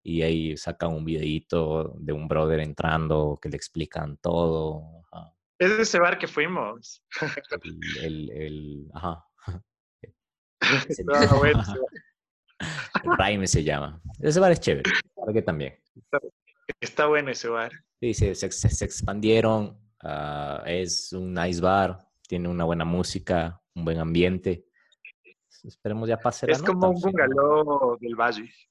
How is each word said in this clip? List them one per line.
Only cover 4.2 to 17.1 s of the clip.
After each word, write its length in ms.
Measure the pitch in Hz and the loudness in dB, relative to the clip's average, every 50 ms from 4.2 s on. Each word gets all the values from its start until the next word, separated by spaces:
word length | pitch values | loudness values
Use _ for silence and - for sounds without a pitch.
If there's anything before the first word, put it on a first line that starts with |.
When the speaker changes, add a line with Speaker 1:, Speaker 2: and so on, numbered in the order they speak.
| - 87 85 85 85 82 80 80 80 78 78 78 78 78 82 85 87 _ | -2 0 2 2 2 2 0 0 -2 -4 -6 -8 -12 -16 -20 -20 -20 _
Speaker 1:
Ajá. 220 | - 85 82 80 _ _ _ _ _ _ | -20 -20 -20 -20 _ _ _ _ _ _
Speaker 2:
Es 120 | 180 190 | 4 4
ese 280 | 214 220 226 214 - 175 | 4 4 2 2 4 4
bar 180 | 175 175 185 | 4 4 4
que 100 | 180 170 | 0 -4
fuimos. 760 | 156 - 151 147 170 185 160 120 104 113 120 120 - - _ _ _ - - 160 143 - 143 - _ 147 - | -4 0 -2 0 0 0 -4 -4 -4 -8 -10 -18 -20 -20 _ _ _ -6 -6 -6 -4 -6 -8 -8 _ -10 -10
Speaker 1:
El, 180 | - 85 82 80 80 - - - | -8 -12 -12 -10 -8 -8 -6 -4
el, 300 | 80 80 78 78 76 - | -4 -6 -4 -6 -8 -8
el, 560 | - 76 78 76 76 76 76 73 73 71 73 76 - | -8 -8 -8 -8 -8 -8 -10 -10 -12 -12 -14 -14 -12
ajá. 320 | 78 90 87 82 80 _ _ _ _ - | -6 -6 -6 -6 -6 _ _ _ _ -10
Speaker 2:
<laughs> 200 | - 90 90 _ _ _ _ _ _ _ _ - - _ _ _ _ _ _ _ _ _ _ - - 135 135 135 - | -10 -10 -10 _ _ _ _ _ _ _ _ -20 -20 _ _ _ _ _ _ _ _ _ _ 0 2 2 0 0 -4
Speaker 1:
Ese 140 | - - - - 143 | -6 -6 -2 0 4
Speaker 2:
Ah, 60 | 143 | 4
Speaker 1:
mismo. 180 | 147 - 135 | 6 6 6
Speaker 2:
bueno, 260 | 139 143 151 147 - 104 | 6 6 6 4 4 0
Speaker 1:
<laughs> 20 | |
Speaker 2:
sí. 60 | 92 101 127 127 123 - - _ _ _ _ _ _ _ _ _ _ _ _ - 160 - 151 - - - - - | -2 -4 -6 -6 -6 -8 -16 _ _ _ _ _ _ _ _ _ _ _ _ -10 -8 -8 -10 -10 -4 -4 -2 0
Speaker 1:
El 120 | 339 - | 2 2
Raime 280 | - 95 101 104 101 95 | 4 4 2 2 0 0
se 160 | 90 - 87 76 | 2 0 2 2
llama. 380 | 76 73 71 71 71 78 82 - - - - | 0 0 -2 -4 -6 -10 -14 -16 -16 -10 -2
Ese 200 | 143 151 151 180 | -2 2 4 6
bar 120 | 190 185 | 6 6
es 80 | 165 - | 6 4
chévere. 300 | - - 80 67 - - - - - _ _ | 4 0 0 2 0 0 0 0 -2 _ _
Claro 180 | - - 110 | -8 -6 0
que 100 | 107 110 - | 0 0 0
también. 360 | - 85 76 69 65 - _ _ _ _ | 0 -4 -4 -6 -8 -10 _ _ _ _
Speaker 2:
Está, 240 | 123 _ _ - 143 - - _ _ _ _ _ _ _ - - _ | -20 _ _ -4 -4 -4 -6 _ _ _ _ _ _ _ -14 -10 _
está 240 | - - - - 151 | -10 -6 0 2 4
bueno 240 | 151 | 4